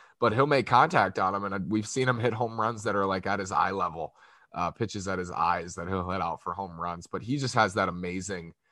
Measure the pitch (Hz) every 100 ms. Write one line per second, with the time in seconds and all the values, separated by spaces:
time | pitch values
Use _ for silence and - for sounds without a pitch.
0 | - _ 120 110 143 139 110 123 160 165
1 | 98 101 95 98 98 98 82 107 107 131
2 | 127 120 120 113 117 113 110 113 107 101
3 | 98 95 98 101 95 82 92 95 90 80
4 | 80 - - _ _ - 87 - 110 104
5 | 95 92 90 - 82 87 87 87 87 95
6 | 90 95 85 78 90 87 95 82 85 87
7 | - 92 101 143 131 120 104 101 95 87
8 | 90 92 90 90 82 - _